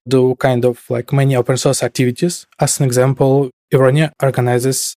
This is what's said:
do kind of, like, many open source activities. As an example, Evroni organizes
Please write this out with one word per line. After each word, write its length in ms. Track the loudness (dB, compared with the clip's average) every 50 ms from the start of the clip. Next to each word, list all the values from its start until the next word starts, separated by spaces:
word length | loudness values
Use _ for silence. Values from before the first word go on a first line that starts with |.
| -6
do 280 | 0 2 2 2 2 0
kind 300 | 0 0 0 0 2 0
of, 180 | 0 -2 -4 -6 -8
like, 220 | -6 -6 -6 -2 0
many 220 | 0 2 2 0
open 220 | 0 0 0 -2
source 240 | 0 0 -2 0 -2 -4
activities. 640 | -4 -2 -2 -2 -2 -2 -2 -4 -4 -4 -8 -14 _ _ -4
As 200 | -2 -2 -2 -2
an 60 | -2
example, 640 | 0 2 2 2 2 0 0 2 2 2 2 0 -2 -8 _ _ -2
Evroni 400 | 0 2 2 4 2 2 0 -2 -2 -2 -2
organizes 720 | -2 0 0 0 0 0 0 0 -2 -2 -4 -6 -10 -12